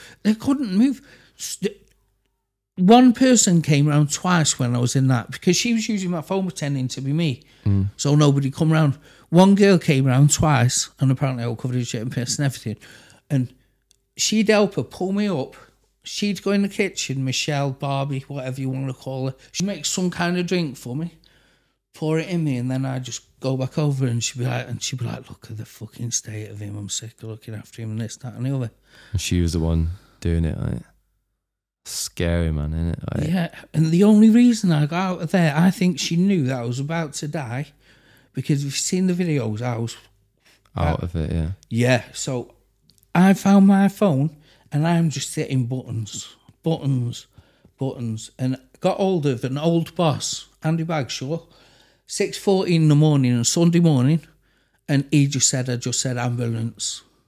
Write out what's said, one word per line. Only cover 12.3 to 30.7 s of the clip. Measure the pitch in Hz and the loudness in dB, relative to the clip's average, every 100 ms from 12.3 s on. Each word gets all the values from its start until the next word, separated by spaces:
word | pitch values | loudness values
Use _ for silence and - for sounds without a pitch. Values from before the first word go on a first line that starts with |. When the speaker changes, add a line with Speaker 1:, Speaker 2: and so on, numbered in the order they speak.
| - | -2
Speaker 1:
and | 143 | -4
everything. | - 110 101 - - - _ - | -4 -10 -12 -14 -20 -20 _ -4
And | 139 123 _ _ _ _ _ _ - | -2 -2 _ _ _ _ _ _ -6
she'd | - 214 214 | -2 0 2
help | 214 202 160 | 4 2 -2
her | |
pull | 123 - 185 | -8 -6 -4
me | 202 208 | -2 -2
up. | 156 - - - _ _ _ | -4 -6 -10 -20 _ _ _
She'd | - - 208 190 | -14 -6 -4 -4
go | 196 | -2
in | 202 | 0
the | 202 | 0
kitchen, | 202 196 - - 135 | -2 -4 -4 -8 -4
Michelle, | 131 120 - 143 143 | -4 -4 -4 -2 -4
Barbie, | 127 139 139 143 135 - | -4 -4 -4 -4 -6 -8
whatever | 143 131 131 | -10 -10 -8
you | 131 | -6
wanna | 131 135 | -6 -8
call | 123 - 131 131 | -10 -10 -6 -8
her. | 135 _ | -8 _
She'd | - 190 | -8 -6
make | 175 147 | -6 -6
some | - 180 | -4 -4
kind | - 175 180 | -2 -2 -2
of | 175 | -2
drink | 185 156 123 | -2 -4 -8
for | 123 131 | -10 -8
me, | 165 _ _ _ _ _ _ _ _ | -8 _ _ _ _ _ _ _ _
pour | - 156 160 | -8 -2 -2
it | 175 | -2
in | 175 | -2
me, | 156 127 | -2 -2
and | 127 | -2
then | 131 135 | -4 -4
I'd | 131 | -6
just | 123 - _ _ | -8 -14 _ _
go | 131 131 | -4 -2
back | 131 - | -2 -2
over | 151 135 131 | -2 0 -2
and | 117 | -2
she'd | - 127 | -4 -4
be | 123 | -4
like, | 123 123 | -4 -6
and | 120 | -8
she'd | - 123 | -8 -6
be | 113 | -8
like, | 113 - | -8 -14
"Look | - - | -20 -16
at | 107 | -14
the | 113 | -14
fucking | - 110 - 120 | -16 -18 -10 -8
state | - - 107 107 | -8 -8 -12 -12
of | 104 | -12
him. | 104 104 | -12 -10
I'm | 101 | -10
sick | - 113 - | -10 -12 -16
of | 110 | -16
looking | 107 - | -14 -14
after | 107 - - | -14 -14 -14
him," | 113 | -8
and | 110 | -6
this, | 110 - | -8 -10
that, | 123 107 | -14 -8
and | 127 | -4
the | 139 | -4
other. | 117 _ _ - - | -6 _ _ -20 -8
Speaker 2:
And | 95 | -6
she | - 90 | 0 0
was | 85 | 0
the | 82 | 0
one | 80 82 82 90 _ - | 0 0 0 -4 _ -8
doing | 87 82 80 | -2 0 0
it, | - | -2
like, | - | -6